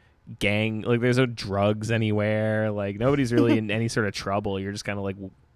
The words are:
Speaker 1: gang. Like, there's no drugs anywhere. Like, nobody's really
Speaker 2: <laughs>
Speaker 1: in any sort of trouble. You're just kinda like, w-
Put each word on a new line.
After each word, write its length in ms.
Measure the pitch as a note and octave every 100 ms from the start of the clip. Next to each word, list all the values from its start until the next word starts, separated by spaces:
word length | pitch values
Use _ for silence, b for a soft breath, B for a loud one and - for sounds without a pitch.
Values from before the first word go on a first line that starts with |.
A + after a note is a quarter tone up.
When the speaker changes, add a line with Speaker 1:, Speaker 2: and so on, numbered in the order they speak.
| _ _ - A2+
Speaker 1:
gang. 420 | G2+ G#2 A2 A2
Like, 200 | G#2+ A#2+
there's 160 | B2 B2
no 80 | C3
drugs 680 | A#2 G#2 G2 G2+ G#2+ G#2+
anywhere. 800 | A2+ A2 G#2 G#2 G#2+ A2 G#2+ A2
Like, 260 | G#2 G2+ G2+
nobody's 340 | A#2+ C#3+ B2+
really 240 | A#2+ A#2 A2+
Speaker 2:
<laughs> 0 |
Speaker 1:
in 120 | A2
any 180 | G#2+ A2+
sort 180 | B2 G#2
of 60 |
trouble. 460 | - - G2 G#2 G2
You're 120 | G2
just 140 | G2+ -
kinda 160 | G2+
like, 140 | G2 G2
w- 140 | F#2+ - _